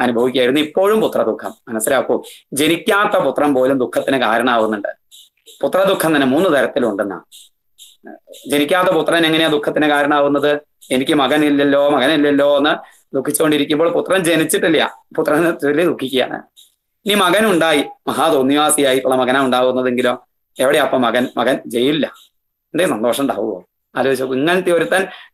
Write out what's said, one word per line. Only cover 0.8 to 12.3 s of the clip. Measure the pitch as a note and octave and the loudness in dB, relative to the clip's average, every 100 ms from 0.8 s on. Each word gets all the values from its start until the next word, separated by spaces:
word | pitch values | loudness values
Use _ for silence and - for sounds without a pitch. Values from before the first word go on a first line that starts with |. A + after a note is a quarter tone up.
| G3 A3 | 2 2
പുത്രദുഃഖം. | D3 D#3 A2 G#2 G2+ - - | 0 0 -2 -4 -8 -14 -10
മനസ്സിലാക്കൂ, | A2+ A#2 C3 A#2 A#2+ - - _ | -6 -2 -2 0 -4 -6 -20 _
ജനിക്കാത്ത | C3 D#3 E3+ G#3 G3+ G#3 F#3+ | -2 0 0 0 0 2 0
പുത്രൻ | C#3 - D3 | 0 0 0
പോലും | C3 B2+ C3 | 2 2 0
ദുഃഖത്തിന് | A#2+ C#3+ C3+ C3+ | -2 -2 -2 -2
കാരണമാവുന്നുണ്ട്." | A2+ A#2 B2+ A#2 A2 G#2+ - - _ - - _ - - | 0 0 2 0 0 -2 -6 -12 _ -20 -20 _ -20 -8
പുത്രദുഃഖം | F#3 F#3 F#3+ F#3 F3+ | -2 0 0 0 0
തന്നെ | D3 C3+ | 2 2
മൂന്ന് | C#3 F#3 | 2 2
തരത്തിലുണ്ടെന്നാ. | C#3 A#2 - A#2+ G2+ G2+ F2 - - - _ _ _ - _ - - _ - - | 2 0 0 -2 -2 -6 -6 -14 -20 -20 _ _ _ -20 _ -20 -20 _ -20 -4
ജനിക്കാത്ത | D3 C#3+ F3+ F#3+ | -2 0 2 2
പുത്രൻ | E3 D3+ E3+ D#3+ | 0 0 2 2
എങ്ങനെയാ | D#3+ D#3+ | 2 2
ദുഃഖത്തിന് | D3 D3 D3 D3+ | 0 -2 0 2
കാരണമാവുന്നത്? | D3 C#3+ D3 C#3+ C#3+ C#3+ D3 - _ - | 2 2 2 2 2 0 -2 -6 _ -4
"എനിക്ക് | C3 C3+ | -2 0
മകനില്ലല്ലോ, | D#3 C3 D3+ D3+ C#3+ C#3+ C#3 C#3+ | 0 2 2 2 2 2 2 2
മകനില്ലല്ലോ" | C#3+ C3 D#3 D3 | 2 2 2 2